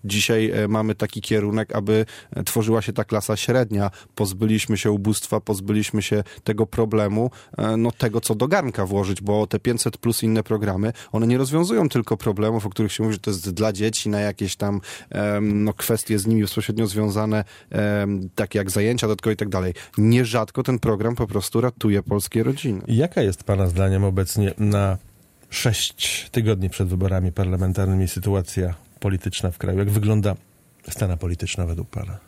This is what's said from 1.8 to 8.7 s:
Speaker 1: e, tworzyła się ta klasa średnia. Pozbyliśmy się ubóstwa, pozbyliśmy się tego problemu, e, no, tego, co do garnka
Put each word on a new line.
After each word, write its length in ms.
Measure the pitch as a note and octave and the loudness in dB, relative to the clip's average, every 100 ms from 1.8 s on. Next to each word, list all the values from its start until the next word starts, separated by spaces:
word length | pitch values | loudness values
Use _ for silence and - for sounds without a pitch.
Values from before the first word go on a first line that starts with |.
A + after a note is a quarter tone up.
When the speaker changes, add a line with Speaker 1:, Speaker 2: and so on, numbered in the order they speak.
| G2+ A2 A2 - - | 2 2 2 -8 -10
Speaker 1:
e, 120 | - | -6
tworzyła 380 | G2 A#2 G#2+ A2+ | -2 0 2 2
się 120 | A2 | 0
ta 100 | G#2 | -4
klasa 340 | G#2+ G#2+ - G#2+ | -2 -2 0 -2
średnia. 540 | - B2 A2+ G#2 G2+ - - - | 2 2 2 0 -2 -4 -20 -4
Pozbyliśmy 640 | G2+ F#2+ A2 A2 - G#2 | -2 0 2 2 0 0
się 140 | A2 | 2
ubóstwa, 480 | G#2 G2+ G#2+ - A2 | 2 0 -2 -2 -2
pozbyliśmy 640 | - G2 G2 G#2+ G#2 G#2+ | -2 -4 0 -2 0 -2
się 220 | - G#2+ G2 - | 0 -2 -2 -6
tego 220 | - G#2+ A2 | -4 0 0
problemu, 680 | - A2 G#2+ G#2 G#2 B2+ - - - | 0 0 2 2 0 -2 -4 -14 -4
e, 200 | G#2+ A2+ | 0 2
no, 140 | A#2 | 0
tego, 300 | - A#2+ A2+ | 0 -2 0
co 140 | - G#2+ | -2 0
do 120 | C3 | 2
garnka 380 | G3 C3+ | 0 0